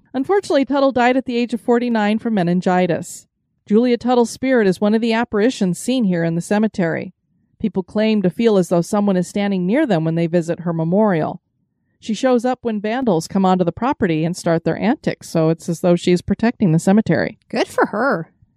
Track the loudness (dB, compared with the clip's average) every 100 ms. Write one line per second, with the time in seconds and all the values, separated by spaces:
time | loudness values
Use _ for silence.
0 | _ -6 0 0 0 -4 -2 0 0 2
1 | 2 0 -2 -4 -2 -4 0 0 0 0
2 | 0 -2 -2 -2 0 0 0 0 0 -2
3 | -6 -16 -20 _ _ _ 0 2 4 0
4 | 2 2 2 -2 0 2 2 2 0 0
5 | 0 -2 -2 0 0 0 -2 -2 -2 0
6 | 0 0 0 -2 -2 0 0 0 -2 -2
7 | -8 -14 _ _ _ _ -6 -4 -4 -2
8 | 0 2 0 0 2 4 2 0 0 0
9 | 0 0 -2 -4 -2 -2 0 0 2 0
10 | 0 0 0 0 -2 -4 -4 -4 0 2
11 | 2 0 -2 -6 _ _ _ _ _ _
12 | -8 -2 2 2 0 -4 -4 -4 -4 -2
13 | 0 -2 0 0 2 2 0 -2 -4 -2
14 | 0 0 -2 -2 -2 0 0 -2 -2 -2
15 | -4 -6 -4 0 0 0 -4 -2 2 2
16 | 2 0 0 -2 -2 0 2 2 4 2
17 | 2 0 -2 -6 _ -6 -4 -2 -2 0
18 | -2 -2 -6 _ _